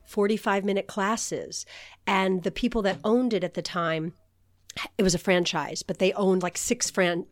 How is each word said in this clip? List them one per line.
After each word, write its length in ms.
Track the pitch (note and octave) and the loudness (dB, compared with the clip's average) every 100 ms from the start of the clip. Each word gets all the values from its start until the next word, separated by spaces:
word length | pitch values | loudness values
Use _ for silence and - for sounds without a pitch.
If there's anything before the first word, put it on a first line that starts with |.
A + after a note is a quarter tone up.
| - | -6
forty-five 580 | - G3+ G#3+ A3+ G3 | 0 2 2 2 0
minute 220 | G3 G3 G3 | 2 -2 -2
classes. 800 | - G3 A3+ - D3 - - - - - - - | -2 -2 -2 -2 -6 -6 -10 -12 -16 -20 -8 -2
And 380 | G3 F#3+ F#3 | 2 2 0
the 80 | F#3 | -2
people 300 | - A#3+ A#3 | -2 -2 0
that 180 | G3 F#3+ | 0 0
owned 320 | G#3+ A#3+ B3+ | 2 2 2
it 80 | G3+ | 0
at 120 | F3 | -2
the 80 | F3 | -4
time, 500 | E3 F#3 E3+ D#3+ E3 - _ _ _ _ - - - - | -6 -2 -2 -2 -4 -8 _ _ _ _ -18 -12 -6 0
it 60 | |
was 120 | F#3+ | 2
a 40 | F3 | 2
franchise, 640 | - F3+ F3 E3 C#3 D#3+ | 2 2 2 -2 -4 -6
but 160 | - F3+ | -8 0
they 160 | F#3+ | 0
owned, 280 | F#3+ F#3+ F#3 | 2 2 2
like, 140 | F3 - | 0 -4
six 320 | - A#3+ - | -2 0 0
fran-, 380 | - F3+ F3 - | 2 2 0 -4